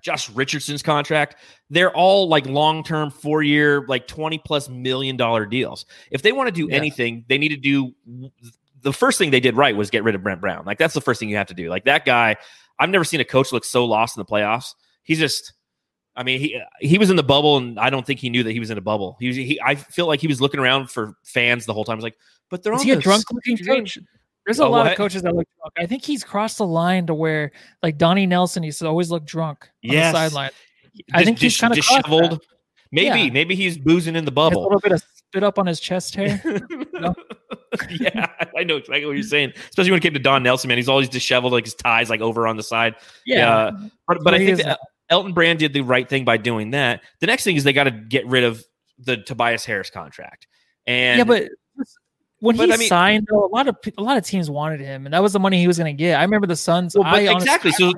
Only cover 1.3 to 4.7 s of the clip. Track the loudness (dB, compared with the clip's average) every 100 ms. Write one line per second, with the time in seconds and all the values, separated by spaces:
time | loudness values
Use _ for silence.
1.3 | -6 -20 _ _ 2 2 4 4 4 4
2.3 | 2 2 0 0 0 -4 -4 -4 -6 -4
3.3 | 0 2 2 4 2 0 -4 -6 -8 -8
4.3 | -8 -4 -6 -6